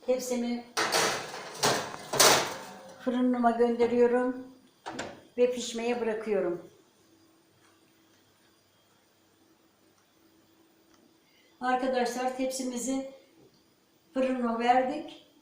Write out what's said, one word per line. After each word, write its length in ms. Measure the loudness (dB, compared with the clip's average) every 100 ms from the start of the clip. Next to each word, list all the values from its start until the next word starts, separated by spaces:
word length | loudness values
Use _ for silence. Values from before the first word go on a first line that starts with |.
| 0
Tepsimi 580 | -2 0 -2 -2 -4 -6 -4 0 0 0 -2 -8 -12 -12 -2 0 0 -4 -12 -8 6 6 6 2 -6 -14 -16 -18 -8
fırınıma 520 | -4 0 2 4 2
gönderiyorum 960 | 4 2 4 2 4 4 4 0 -4 -12 -20 _ _ -14 -10 -12 -14 -14 2
ve 140 | 2
pişmeye 500 | 2 -6 -4 -2 -2
bırakıyorum. 680 | -2 -4 0 0 0 -4 -10 -20 _ _ _ _ _ _ _ _ _ _ _ _ _ _ _ _ _ _ _ _ _ _ _ _ _ _ _ _ _ _ _ _ _ _ _ _ _ _ _ _ _ _ _ _ _ _ _ _
Arkadaşlar, 760 | 0 2 2 2 0 0 -4 -2
tepsimizi 760 | -4 -2 -4 -4 -2 -4 -4 -14 -20 _ -20 _ _ _ _ _ _
fırına 460 | -2 0 0 -2 0
verdik. 680 | 4 4 4 -4 -10 -16 -20 _